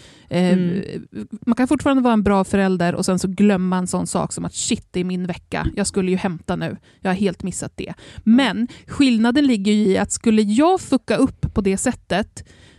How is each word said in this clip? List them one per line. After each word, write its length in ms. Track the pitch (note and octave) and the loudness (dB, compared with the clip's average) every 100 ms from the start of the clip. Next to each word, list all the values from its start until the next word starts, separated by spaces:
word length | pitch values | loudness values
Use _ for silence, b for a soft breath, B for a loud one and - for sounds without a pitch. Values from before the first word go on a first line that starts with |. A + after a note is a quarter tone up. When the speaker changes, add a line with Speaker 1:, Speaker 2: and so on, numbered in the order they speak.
| b b b | b b b
Speaker 1:
eh, 240 | F3 F3+ | 0 2
Speaker 2:
Mm. 300 | F#3 F3 F#3 - - - G3+ G#3+ G#3+ - | 2 2 -2 -6 -12 -12 -14 -12 -8 -2
Speaker 1:
man 100 | A#3 | 0
kan 120 | B3+ | 2
fortfarande 360 | C#4+ C#4+ C4+ | 2 2 2
vara 100 | B3 | 2
en 100 | A3 | 2
bra 200 | G3 G3+ | 2 2
förälder 520 | F#3+ G3 F#3+ F#3 F3 - | 2 0 0 0 0 -2
och 100 | G3 | -2
sen 140 | F#3 | 0
så 80 | F#3+ | -2
glömma 500 | F3+ G#3 F#3+ F#3 F#3 | 2 2 4 0 -2
en 100 | F3+ | -2
sån 200 | F3+ F3 | -4 -4
sak 260 | F#3 D#3 | -4 -4
som 120 | - E3+ | -6 -8
att 80 | - | -6
"shit, 320 | - - - | -4 -4 -4
det 80 | F#3 | -6
är 40 | |
min 240 | F3+ F#3 F3+ | -4 -4 -6
vecka, 400 | E3+ - D#3+ E3 G3+ | -8 -8 -4 -4 -2
jag 120 | G3+ | -4
skulle 240 | G3+ F#3 | -2 0
ju 60 | F#3 | 0
hämta 380 | G3 D#3+ - F3 | -2 -6 -6 -6
nu, 220 | D#3+ F#2 b b | -6 -8 b b
jag 100 | F#3+ | -4
har 60 | F#3 | 0
helt 280 | G3+ - | -2 -4
missat 280 | F#3 - C3+ - | -8 -8 -10 -10
det". 100 | - | -14
Speaker 2:
Mm. 80 | - B B | -14 B B
Speaker 1:
Men 440 | - A#3 C4 F#3 A#3+ B B | 4 4 4 0 -6 B B
skillnaden 600 | - C4+ A3+ A#3 B3+ C#4+ | 0 2 4 2 4 2
ligger 240 | A3+ G3 | 2 2
ju 120 | G#3+ G3+ | 2 2
i 100 | F#3+ | 2
att 140 | G3+ | 0
skulle 300 | - A#3 G#3+ | -2 2 2
jag 400 | G#3 G#3+ D#4+ F#4+ | 2 4 4 2
fucka 340 | - C4 - A3 | 0 -2 0 2
upp 380 | C4+ - - | 2 0 -4
på 80 | - | -2
det 160 | G3 G3 | -2 0
sättet 680 | B3+ - - F3 A#3 - - b b | -2 -4 -4 -4 -4 -10 -20 b b